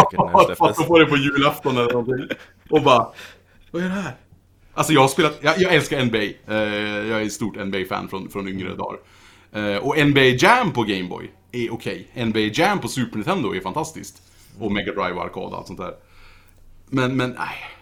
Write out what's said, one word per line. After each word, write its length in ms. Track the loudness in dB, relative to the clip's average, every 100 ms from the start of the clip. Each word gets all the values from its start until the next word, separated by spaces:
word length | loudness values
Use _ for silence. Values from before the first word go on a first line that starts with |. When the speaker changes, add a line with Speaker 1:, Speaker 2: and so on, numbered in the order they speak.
| 8
Speaker 1:
säkert 80 | 6
när 60 | 2
det 60 |
Speaker 2:
<laughs> 240 | 6 4 4
fast 20 |
Speaker 1:
släpptes. 180 | 2 2
Speaker 2:
de 80 | 4
får 120 | 6
det 60 | 6
på 120 | 4
julafton 600 | 0 2 2 2 -2 0
eller 160 | 2
någonting. 340 | 0 -2 -4 -6 -10 -12 _ 0
Och 120 | 2
bara, 240 | 6 4 2 -6 -20 -20 _ _ -10
"Vad 100 | -6
är 40 | -4
det 60 |
här?" 220 | -4 -6 -10 _ -20 _ _ _ -6
Alltså 180 | 2
jag 80 | 4
har 60 | 4
spelat, 300 | 4 0 0
jag, 160 | 0 2
jag 140 | 4
älskar 260 | 2 2 0
N 100 | 0
B 220 | 0 -2 -6 -6
A. 40 |
Eh, 40 | -2 -2 -2 -4 -4 -2
jag 140 | -2
är 40 | -4
ett 80 |
stort 240 | -4 -6 -4
N 140 | -6
B 100 | -4
A-fan 240 | -4 -6 -6
från, 200 | -10 -8
från 180 | -8 -8
yngre 280 | -8 -8 -8
dagar. 240 | -10 -10 -16 _ -20 -20 _
Eh, 260 | -6 -4 -2
och 200 | -2 2
N 160 | 4
B 80 | 6 4
A 40 | 6
Jam 320 | 4 4 2
på 120 | -2
Game 200 | -2 -2 -4
Boy 220 | -10 -14 -20 _
är 220 | -8 -8
okej. 340 | -6 -8 -10 -12
N 180 | -6 -2
B 160 | 0 0
A 40 |
Jam 260 | 0 0 0
på 80 | -4
Super 280 | -4 -4 -4
Nintendo 400 | -4 -2 -2 -4
är 40 |
fantastiskt. 600 | -6 -6 -8 -10 -18 -20 _ _ -20 -8
Och 120 | -4
Mega 200 | -2 -4
Drive 180 | -4 -4
och 120 | -4
arkad 280 | -8 -8 -10
och 60 | -10
allt 100 | -12
sånt 120 | -12
där. 140 | -12 -14 _ -20 -20 -20 _ _ -20 -20 -6
Men, 300 | -2 0 0
men, 120 | -2
nej, 280 | -4 -8 -10 -16 -18